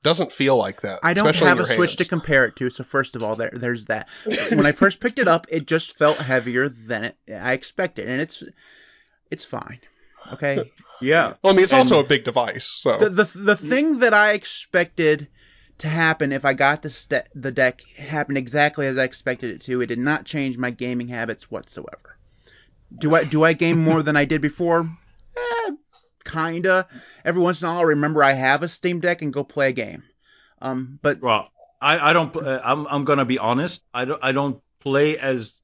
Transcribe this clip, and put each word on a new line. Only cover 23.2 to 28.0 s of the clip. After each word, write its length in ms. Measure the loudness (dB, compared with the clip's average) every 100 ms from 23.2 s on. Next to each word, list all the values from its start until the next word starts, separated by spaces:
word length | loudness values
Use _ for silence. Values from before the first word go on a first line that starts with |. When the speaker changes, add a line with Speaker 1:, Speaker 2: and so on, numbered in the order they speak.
| 2
Speaker 2:
do 180 | 4
I 100 | 4
game 260 | 4 2 4
more 180 | 4 2
than 120 | 2 2
I 80 | 2
did 160 | 0
before? 480 | -2 -2 0 2 0 -8 _ _ -18 -8
Eh, 340 | -4 -4 -4 -8 _ _ _ _
kinda. 640 | -10 -6 -4 -2 0 0 0 -14 -20 -8 -2
Every 160 | 2
once 200 | 2 0
in 60 | -4
a 40 |
while, 80 | 2
I'll 60 | 2
remember 360 | 4